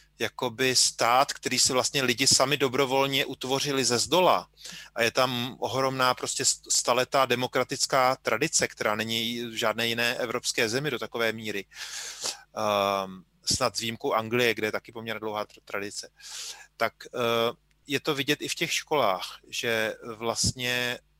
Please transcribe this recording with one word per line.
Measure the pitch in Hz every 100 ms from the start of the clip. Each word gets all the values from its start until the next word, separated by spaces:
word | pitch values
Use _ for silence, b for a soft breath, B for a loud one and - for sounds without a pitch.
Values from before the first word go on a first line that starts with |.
| B -
jakoby | 110 - 127 113 131 127
stát, | - - 117 127 143
který | - - 123
si | -
vlastně | 131 117 143
lidi | 127 117 131
sami | - 135 143
dobrovolně | 135 127 135 135 139 135 139
utvořili | 135 127 135 143 135
ze | 120 120
zdola | 107 160 175 101 90 B B B B
a | -
je | 113
tam | 135 131 123 127 107
ohromná | 127 120 135 131 127
prostě | 123 131 -
st-, | 127 - -
staletá | - - 123 127 143 127
demokratická | 123 127 135 123 135 - 139 127 131
tradice, | - 110 156 - 123
která | - 117
není | 107 110 113 113 120
v | 120
žádné | 110 110 107 117
jiné | 117 120 123
evropské | 120 120 - - 117
zemi | 120 147
do | 120
takové | 110 120 113
míry. | 110 110 101 95 B B B B B B B B -
Ehm, | 107 104 98 98 95 95 - _
snad | - - 123 -
s |
výjimkou | 113 113 143
Anglie, | 110 113 123 120
kde | 107 107
je |
taky | 101 -
poměrně | 117 113 110
dlouhá | 107 104
tra-, | 104 -
tradice. | - 104 101 - - B B B B B B -
Tak, | 113 - -
eh, | 120 120 117 117 - _ _ -
je | 139
to | -
vidět | 143 139 147
i | 131
v |
těch | - 165
školách, | - - 151 110 92 - - -
že | - 123 113 110 - 123 107
vlastně | 117 110 - - 123 123 123 120 -